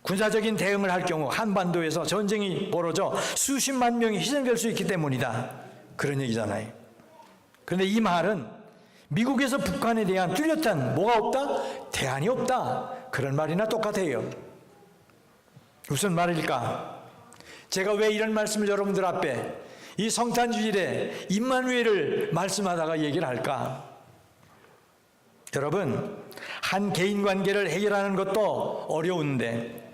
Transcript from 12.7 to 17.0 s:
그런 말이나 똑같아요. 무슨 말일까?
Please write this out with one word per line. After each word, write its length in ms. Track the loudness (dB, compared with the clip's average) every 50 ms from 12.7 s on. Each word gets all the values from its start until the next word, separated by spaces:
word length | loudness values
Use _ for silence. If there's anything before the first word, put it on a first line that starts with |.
| -2 -2 -4 -6 -10 -12 -10 -6
그런 260 | -4 -2 -2 0 0
말이나 320 | 0 0 0 0 0 0
똑같아요. 600 | 0 0 0 0 0 0 0 0 0 -2 -2 -4 -6 -10 -12 -16 -18 -20 -20 -20 -20 -20 -20 -20 -20 -20 _ _ _ -20 _ _ _ _ _ _ _ _ -20 -20 _ _ _ -6
무슨 260 | -4 -2 0 0 2 2
말일까? 880 | 2 2 2 2 0 0 0 -2 -2 -2 -2 -4 -6 -8 -10 -12 -14